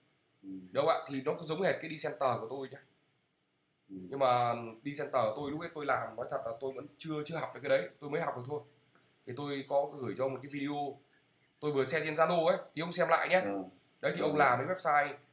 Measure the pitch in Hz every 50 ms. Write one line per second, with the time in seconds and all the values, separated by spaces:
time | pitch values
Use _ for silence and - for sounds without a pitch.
0 | _ _ _ _ _ - _ _ - 95 95 95 92 92 92 127 147 160 160 -
1 | - - 143 135 131 151 165 - 156 151 160 170 196 170 135 - - 160 160 156
2 | - 151 139 - 143 127 120 - 110 113 127 139 135 131 131 - - _ _ _
3 | _ _ _ _ _ _ _ _ _ _ _ _ _ _ _ _ _ _ 95 95
4 | 92 90 135 139 139 123 123 120 120 120 117 113 113 113 113 - - 143 143 147
5 | 147 - - 131 117 107 - 147 147 139 147 156 170 165 - 151 143 139 127 120
6 | 117 107 110 113 127 - 147 - 113 113 113 - 135 135 131 - 147 147 - -
7 | - 160 156 151 147 151 165 156 127 - - 123 127 139 135 139 - - - _
8 | 151 147 147 165 165 139 - 127 120 127 151 147 - - _ _ _ _ _ _
9 | - _ _ _ _ - 120 120 147 143 143 139 135 - 147 143 139 147 - 143
10 | 127 110 98 92 131 135 135 120 139 139 143 143 139 143 147 143 143 135 127 -
11 | _ _ - _ _ _ _ _ _ _ _ _ - 151 147 135 131 135 165 160
12 | 151 156 156 156 160 170 180 170 160 170 190 185 - - - 143 160 175 175 175
13 | 170 160 170 - 160 151 175 185 196 - 202 190 185 - - - _ - _ _
14 | - 147 160 175 147 151 143 147 143 131 123 123 131 160 185 185 - 165 147 147
15 | 143 143 135 - - _